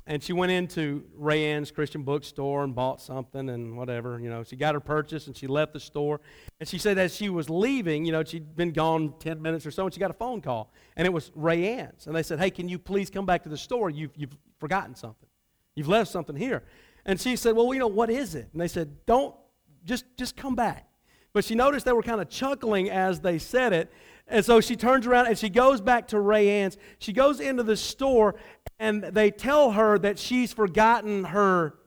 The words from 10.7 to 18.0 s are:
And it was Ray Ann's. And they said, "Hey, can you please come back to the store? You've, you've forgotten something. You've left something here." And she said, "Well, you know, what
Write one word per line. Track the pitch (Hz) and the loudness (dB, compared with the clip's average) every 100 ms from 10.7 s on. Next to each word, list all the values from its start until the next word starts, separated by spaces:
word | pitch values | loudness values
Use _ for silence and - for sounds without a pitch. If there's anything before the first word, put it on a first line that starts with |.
| _ _ - | _ _ -2
And | 180 | 0
it | |
was | 170 - | -2 -6
Ray | - 156 170 185 247 | -4 0 0 0 -4
Ann's. | 139 - - | -10 -14 -6
And | |
they | 160 | -4
said, | 156 156 | -4 -2
"Hey, | 190 | -2
can | - 175 | -4 -8
you | 180 | -8
please | - 202 196 | -4 -4 -4
come | 196 | -4
back | 190 175 | 0 -2
to | 160 | -2
the | 147 | -12
store? | - 247 196 | -6 -4 -4
You've, | 151 156 151 | -4 -10 -10
you've | 139 143 _ _ | -12 -14 _ _
forgotten | 151 190 156 | -6 -4 -6
something. | 127 113 - _ _ _ _ _ | -12 -18 -18 _ _ _ _ _
You've | - 147 | -6 2
left | 214 202 | 2 2
something | 180 156 143 | -4 -6 -6
here." | 254 165 - _ _ _ 190 | -4 -6 -8 _ _ _ -4
And | 190 | -2
she | 254 240 | 0 0
said, | 233 226 | 2 4
"Well, | 247 | 2
you | 269 | 2
know, | 240 | 0
what | 202 | 2